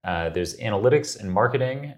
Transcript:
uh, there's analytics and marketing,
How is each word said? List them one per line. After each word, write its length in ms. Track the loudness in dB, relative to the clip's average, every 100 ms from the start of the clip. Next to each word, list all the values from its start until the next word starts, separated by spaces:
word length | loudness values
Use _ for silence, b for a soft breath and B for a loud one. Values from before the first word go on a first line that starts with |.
uh, 260 | -2 -2 0
there's 280 | -2 -4 -4
analytics 640 | -2 2 4 4 0 -8
and 120 | -2
marketing, 640 | 2 2 2 -2 -4 -10